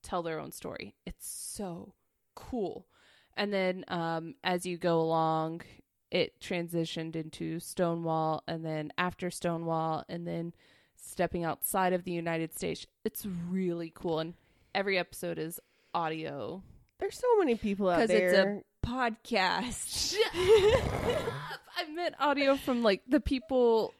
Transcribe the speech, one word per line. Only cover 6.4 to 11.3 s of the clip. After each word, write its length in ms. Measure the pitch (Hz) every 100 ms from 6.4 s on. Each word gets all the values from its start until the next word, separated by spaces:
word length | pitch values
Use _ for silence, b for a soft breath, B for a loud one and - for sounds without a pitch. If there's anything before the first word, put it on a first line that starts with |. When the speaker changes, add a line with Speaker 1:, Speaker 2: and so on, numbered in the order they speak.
| - 180 170 170 165 - 160 160
Speaker 1:
into 440 | 156 - 160 165
Stonewall, 840 | - - 170 170 165 160 160 156 -
and 180 | 165 160
then 260 | 156 151 -
after 320 | 180 - 180
Stonewall, 760 | - 175 165 165 165 160 156 -
and 160 | 170 170
then 260 | 170 170 - b b b b
stepping 480 | - - 175